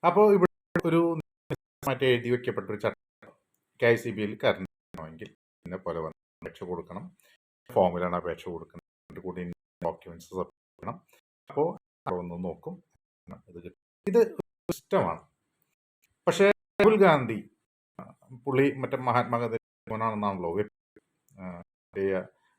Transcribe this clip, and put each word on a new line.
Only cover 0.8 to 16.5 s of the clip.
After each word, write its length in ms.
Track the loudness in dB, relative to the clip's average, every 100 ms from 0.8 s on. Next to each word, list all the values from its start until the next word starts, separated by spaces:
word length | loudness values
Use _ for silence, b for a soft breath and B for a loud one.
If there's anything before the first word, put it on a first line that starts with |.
ഒരു 160 | 2 2 2 -2 -8 _ _ -10 _ _ -4
മറ്റേ 180 | 0 2
എഴുതി 240 | 2 2
വെക്കപ്പെട്ട 380 | -2 -2 -6 -6
ഒരു 100 | -4
ചട്ടം, 460 | -4 -4 _ _ -20 _ _ _ _ _
കെ 60 | 2
ഐ 100 | 4
സി 140 | 0
ബിയിൽ 220 | -6 -6 -2
കറണ്ട് 280 | 0 0 -6
വേണമെങ്കിൽ 580 | _ _ -16 -16 -16 -20 _ _ _ -12
ഇന്ന 100 | -10
പോലെ 220 | -8 -6
വന്ന് 200 | -8 -12 _ _
അപേക്ഷ 220 | -16 -14
കൊടുക്കണം, 400 | -10 -10 -10 -14 -16 _ b b _ _ _
ഫോമിലാണ് 460 | 2 2 2 -2 -2
അപേക്ഷ 280 | -6 -8 -10
കൊടുക്കുന്നത്, 400 | -12 -14 -20 _ _
അതിൻ്റെ 180 | _ -14 -12
കൂടെ 140 | -10
ഇന്ന 140 | -10 -12 _ _
ഡോക്യുമെന്റ്സ് 440 | -8 -8 -14 -20 -12
സബ്മിറ്റ് 220 | -8 -8
ചെയ്യണം. 460 | _ _ _ -12 -12 _ b _ _ _
അപ്പോ 140 | -4 -4 -4 _ _ -8
അതൊന്ന് 380 | -6 -6 -8
നോക്കും, 300 | -8 -8 -12 -16 _ _ _ _ -20 -20 _
ഇത് 100 | -20
കിട്ടും. 160 | -20 _ _ _ 0
ഇത് 140 | 2 2 0 -16 _ _
സിസ്റ്റമാണ്. 500 | -10 _ 0 0 -4 _ _ _ _ _ _ _ _ _ _ -2
പക്ഷേ 200 | 4
രാഹുൽ 480 | 4